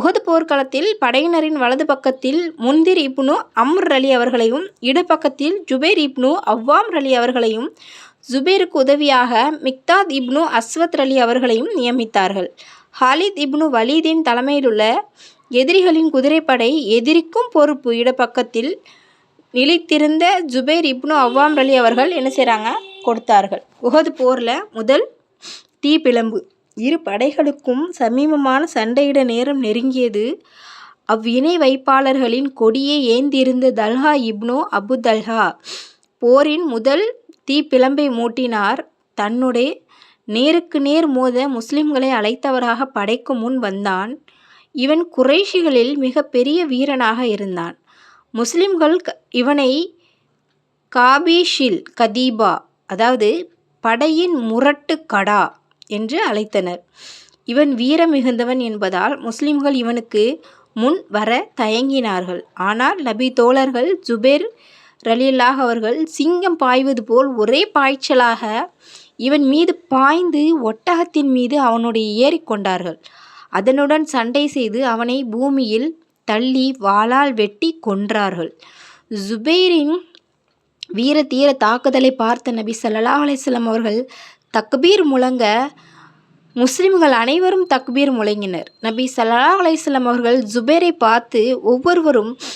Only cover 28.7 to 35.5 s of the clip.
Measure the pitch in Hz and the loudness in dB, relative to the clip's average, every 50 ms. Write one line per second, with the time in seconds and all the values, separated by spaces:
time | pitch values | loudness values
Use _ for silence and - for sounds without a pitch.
28.7 | - 254 220 220 247 277 285 285 277 277 269 247 233 233 247 269 285 277 254 214 | -2 -4 -4 0 0 0 0 2 2 0 0 0 -2 -2 -2 -2 -2 -2 -2 -2
29.7 | 214 240 240 262 254 254 247 233 196 208 214 247 339 - _ _ _ - - - | -2 -2 -2 -2 -2 0 -2 -2 -2 -2 -4 -4 -6 -8 _ _ _ -20 -20 -20
30.7 | - - - - - _ _ - 214 220 220 233 233 254 269 320 359 339 302 262 | -20 -20 -20 -20 -20 _ _ -2 -2 -2 0 0 0 2 2 2 2 2 2 2
31.7 | 269 269 269 - 269 269 277 269 262 262 262 233 233 254 277 277 269 - 226 220 | 2 2 0 2 2 4 4 2 2 0 0 0 0 -2 -2 -4 -4 0 0 2
32.7 | 220 269 269 277 294 294 269 233 226 240 277 285 269 269 262 262 254 254 254 262 | 2 2 -2 0 0 0 2 2 2 2 0 0 0 2 2 2 2 2 0 0
33.7 | 226 214 214 214 233 254 277 311 302 285 240 226 214 202 220 233 247 277 339 392 | 0 0 -2 -2 0 0 2 2 2 2 0 -2 -4 -6 -6 -4 -4 -4 -4 -2
34.7 | - 202 202 202 262 247 233 240 220 220 208 214 226 226 202 175 | -4 -6 -2 -2 -4 -2 0 0 0 0 0 -4 -2 0 0 -2